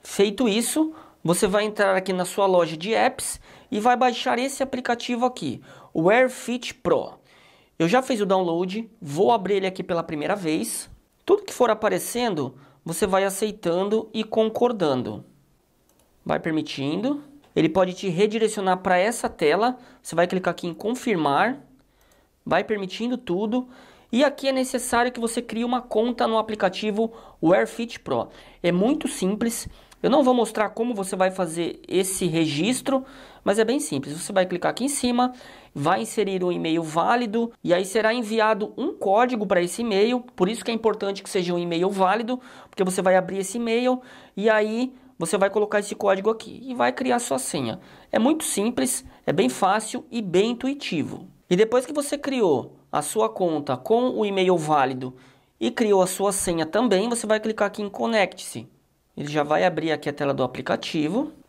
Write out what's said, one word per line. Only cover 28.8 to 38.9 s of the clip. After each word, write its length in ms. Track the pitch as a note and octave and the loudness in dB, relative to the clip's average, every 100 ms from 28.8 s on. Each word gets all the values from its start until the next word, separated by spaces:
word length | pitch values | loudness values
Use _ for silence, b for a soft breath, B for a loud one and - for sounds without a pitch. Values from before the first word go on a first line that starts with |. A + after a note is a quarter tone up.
| A3 D#4 C4+ | 2 2 -2
simples. 640 | - F#3+ G#3 A#3 - - B B - | -2 -2 0 -2 -4 -12 B B -4
Eu 80 | - | 2
não 140 | C#4+ | 4
vou 100 | B3+ | 6
mostrar 360 | B3 G#3+ G#3+ G3+ | 4 2 0 -2
como 260 | G3+ A#3+ | -2 -2
você 200 | G#3+ F#3+ | -2 -4
vai 140 | G3 F#3 | 0 0
fazer 520 | F#3+ F3 E3 E3 - | 0 -4 -2 -4 -6
esse 400 | - F3 F#3+ - | -2 0 0 -2
registro, 800 | F3+ D#3+ D#3 C#3+ F#3+ B3+ - C4+ C4 B B B | 0 2 0 2 0 0 0 -2 -4 B B B
mas 160 | - G#3 | 0 2
é 60 | |
bem 160 | A3 C#4 | 2 0
simples. 360 | D4 C#3 C#3+ D#3 | -2 -6 -6 -10
Você 140 | - | -2
vai 140 | F#3+ | 0
clicar 260 | F3+ F3 D#3 | 0 0 -2
aqui 140 | - | -2
em 20 | C4 | -4
cima, 460 | C#4+ B3 A#3+ B3+ B3 B B B | 0 0 2 0 -2 B B B
vai 280 | C#3+ D3 G3+ | -2 0 0
inserir 380 | A3 - G3 F#3+ | -2 -2 -2 0
um 120 | F3+ | -2
e-mail 280 | F3 E3 D#3+ | -2 0 -2
válido 680 | D#3+ D#3 F#3 A#3+ A#3+ A3+ A#3 - | 0 0 2 2 0 -2 -4 -6
e 120 | D3+ | 0
aí 100 | F3 | 0
será 300 | F#3+ A3+ A3 | 2 0 2
enviado 600 | B3 G#3 A3 G#3+ G#3+ G#3 - | 0 -2 2 2 2 -2 -4
um 160 | C#4+ | -6